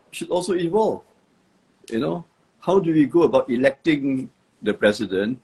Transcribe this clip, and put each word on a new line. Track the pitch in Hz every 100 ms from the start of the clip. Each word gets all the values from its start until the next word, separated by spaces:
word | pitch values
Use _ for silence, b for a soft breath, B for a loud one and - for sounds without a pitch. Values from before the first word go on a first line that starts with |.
| _
should | - 175
also | 175 180
evolve, | 180 175 208 208 98 _ _ _ _ _ _ _ _ -
you | 113
know? | 151 175 - _ _ _
How | - 190
do | 165
we | 156 135
go | 170
about | 147 131 131
electing | 120 135 - 165 147 139 131 - _ _ _
the | 107
president? | 98 107 104 101 95 107 127